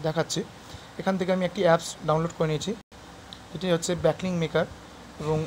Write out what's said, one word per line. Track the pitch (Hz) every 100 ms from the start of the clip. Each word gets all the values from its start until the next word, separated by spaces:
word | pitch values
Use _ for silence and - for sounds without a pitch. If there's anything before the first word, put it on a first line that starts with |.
দেখাচ্ছি। | 160 160 151 - - - - - - -
এখান | 185 190
থেকে | 180
আমি | 185
একটি | 180 208
apps | 175 165 - - 156
download | 156 165 -
করে | 160
নিয়েছি, | 151 190 - - - - - - - -
এটি | 156 185
হচ্ছে | 170 170
backlink | 170 156 151 185 175
maker। | 160 160 185 - - - - -
এবং | 151 156